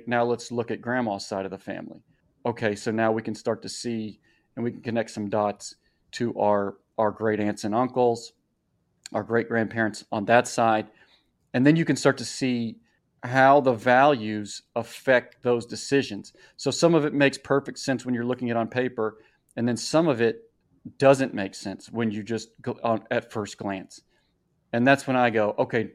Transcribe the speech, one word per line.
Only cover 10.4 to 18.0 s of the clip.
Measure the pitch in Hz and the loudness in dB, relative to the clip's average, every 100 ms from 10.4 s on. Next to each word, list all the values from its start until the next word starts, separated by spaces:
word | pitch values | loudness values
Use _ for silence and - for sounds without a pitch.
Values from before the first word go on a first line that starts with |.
| 123 | 4
side. | - 117 110 107 _ _ _ _ _ _ | 2 2 2 0 _ _ _ _ _ _
And | 127 135 | 2 4
then | 165 | 4
you | 160 | 4
can | 135 | 2
start | 143 131 | 2 2
to | 117 | -4
see | - 135 120 117 - _ _ _ _ | -6 -2 -2 -4 -8 _ _ _ _
how | 123 131 135 143 | -4 4 6 6
the | 131 | 4
values | 113 123 123 143 135 107 107 101 - _ 120 | 0 4 6 6 4 -2 -6 -8 -12 _ -8
affect | 113 - - 127 123 _ | -8 -8 2 2 2 _
those | 123 120 - | -2 -2 -2
decisions. | 107 - 139 - 101 - _ _ - | -10 0 0 0 -6 -14 _ _ -8
So | 139 | -4
some | - 170 | 2 4
of | 165 147 | 4 2
it | |
makes | 143 139 135 | 2 2 0
perfect | - 139 139 - | -2 -2 -2 -10
sense | - 127 | -4 -4